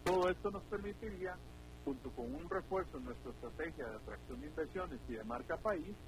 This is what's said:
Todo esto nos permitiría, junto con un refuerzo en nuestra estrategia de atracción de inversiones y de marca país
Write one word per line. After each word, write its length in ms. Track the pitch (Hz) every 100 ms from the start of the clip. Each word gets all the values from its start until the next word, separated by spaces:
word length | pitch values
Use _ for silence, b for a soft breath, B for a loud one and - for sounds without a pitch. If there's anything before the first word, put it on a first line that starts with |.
Todo 260 | 180 185 180
esto 200 | 175 208
nos 100 | 196
permitiría, 720 | - 202 202 190 220 190 185 180 - - - -
junto 260 | - 131 131
con 200 | 123 120
un 160 | 143 170
refuerzo 500 | 190 - 190 180 151
en 60 | 123
nuestra 260 | 117 123
estrategia 560 | 113 120 117 160 156 117
de 80 | 110
atracción 440 | 107 101 - 123
de 60 | 147
inversiones 540 | 160 156 185 180 123 -
y 40 |
de 100 | 113
marca 320 | 110 123 127 160
país 400 | 220 190 170 202